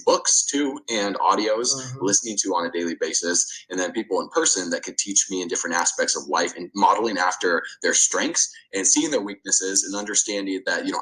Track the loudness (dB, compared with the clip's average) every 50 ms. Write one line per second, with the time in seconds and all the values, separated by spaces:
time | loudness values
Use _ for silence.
0 | 2 4 4 4 4 2 2 2 2 2 0 0 0 0 -2 -6 -6 -4 -2 0
1 | 0 0 0 2 4 4 4 4 4 2 2 2 2 0 -2 -2 -4 -8 -6 -2
2 | 0 2 2 2 0 -2 -4 -2 -2 0 0 0 0 -2 -2 -2 -2 -2 -2 -2
3 | -4 -2 -2 -2 -2 0 0 0 -2 -2 -6 -14 -12 -8 -4 -4 -2 -2 -2 -4
4 | -4 -2 -2 -2 -2 -2 -2 0 2 2 0 0 -2 -4 -4 -6 -6 -6 -6 -6
5 | -6 0 0 -2 0 0 -4 -4 -4 -4 -4 -4 -2 -2 -2 0 0 0 0 0
6 | -2 -2 -2 -4 -2 -2 0 0 0 -2 -4 -8 -12 -8 0 2 4 4 4 4
7 | 2 0 0 0 0 0 0 0 0 2 2 0 -2 -6 -10 -2 -2 2 4 4
8 | 2 2 2 0 0 0 2 0 0 0 -2 -12 -18 _ -4 0 2 2 4 4
9 | 2 2 0 -2 -2 -4 -8 -10 _ 0 0 0 0 2 2 2 0 0 -4 -6
10 | -6 0 0 0 0 0 -2 -2 -2 -2 -4 -2 -2 -2 -2 0 -2 -2 -2 0